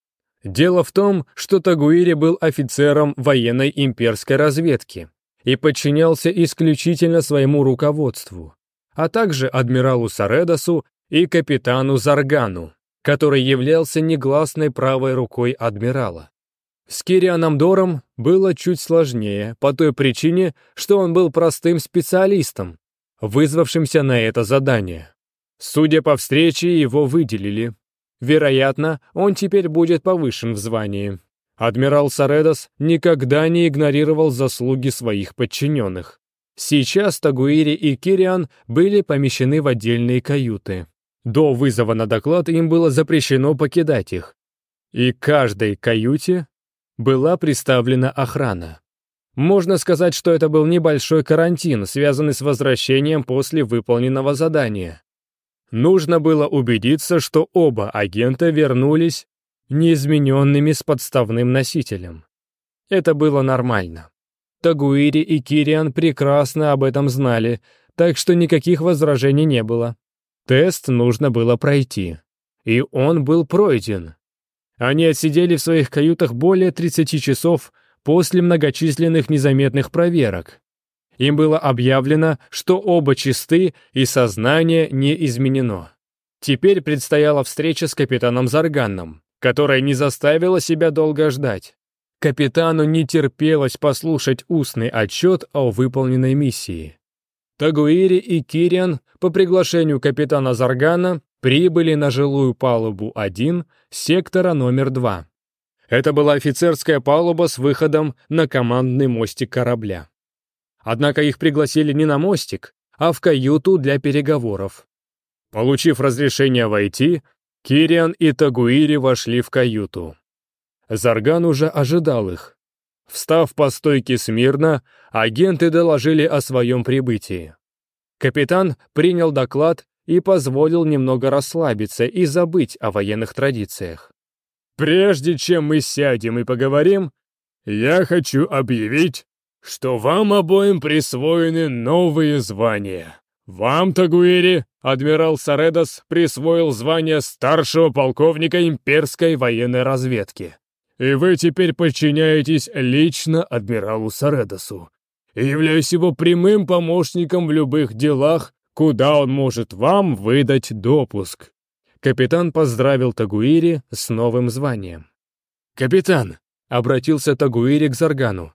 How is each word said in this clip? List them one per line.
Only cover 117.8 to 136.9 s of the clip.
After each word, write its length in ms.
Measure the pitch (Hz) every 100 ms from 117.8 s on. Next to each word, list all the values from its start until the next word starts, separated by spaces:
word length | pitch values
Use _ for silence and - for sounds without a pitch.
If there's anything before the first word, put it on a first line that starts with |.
| 160 170 165
и 200 | - 160
Тагуири 640 | 131 151 120 120 135 151 151
вошли 440 | 131 123 - 120
в 100 | 117
каюту. 640 | 135 123 107 98 92 82 - _ _ _ _ _ _ -
Зарган 560 | 107 120 113 113 170
уже 240 | 170 139 156
ожидал 640 | 151 135 170 156 123 98
их. 260 | 85 - _ _ _ _ _ _
Встав 460 | - - 165 151
по 160 | - 143
стойке 480 | - 151 139 117 123
смирно, 640 | - 110 127 143 160 143 - _ _
агенты 600 | 110 113 113 190 151 170
доложили 540 | 160 170 143 143 156
о 160 | 156 147
своем 440 | - 127 120 127
прибытии. 680 | 120 135 127 110 - 92 80 - _ _ _ _ _ _
Капитан 580 | 131 147 135 185 190 131 _
принял 400 | - 170 175 165
доклад 540 | 135 123 135 160 165 - _ -
и 140 | 170
позволил 640 | 190 185 131 131 156 170
немного 460 | 156 143 131 131 135
расслабиться 760 | 139 135 165 156 104 107 -
и 200 | 120 190
забыть 520 | 165 156 175 175 127 -
о 100 | 110
военных 440 | 101 101 107 110
традициях. 760 | - 139 120 98 - 90 82 - _ _ _ _ _ _ -
«Прежде 600 | 156 180 202 160 147 160
чем 280 | - 175
мы 160 | 151 156
сядем 580 | - - 143 120 113 120
и 60 |
поговорим, 680 | 120 123 135 143 170